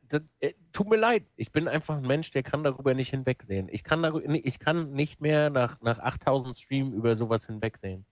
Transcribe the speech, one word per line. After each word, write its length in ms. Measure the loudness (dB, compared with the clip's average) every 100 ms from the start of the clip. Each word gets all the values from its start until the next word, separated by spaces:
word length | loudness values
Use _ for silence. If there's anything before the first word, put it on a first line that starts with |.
| _
d-, 160 | -4 -4 _
äh, 120 | -4 -4 _
tut 140 | -4 2
mir 80 | 4
leid, 280 | 6 4 0 -8
ich 160 | -2
bin 160 | 0 0
einfach 300 | 0 -2 -4
ein 80 | 0
Mensch, 260 | 0 0
der 120 | -4
kann 200 | -2 0
darüber 300 | 0 0 0
nicht 160 | 2 0
hinwegsehen. 580 | -2 -2 -4 -4 -4 -4
Ich 120 | -8
kann 180 | -2 0
darü-, 240 | 0 -2 -2
nee, 140 | -2
ich 160 | -2 -4
kann 320 | -2 -2 -2
nicht 300 | -2 -4 -2
mehr 280 | 0 2 2
nach, 300 | 2 0 0
nach 180 | -2 -2
achttausend 580 | -4 -2 0 0 -2 -10
Streamen 360 | -4 -2 -2
über 220 | 0 2 2
sowas 300 | 2 -2 -2
hinwegsehen. 600 | -6 -6 -6 -10 -10 -14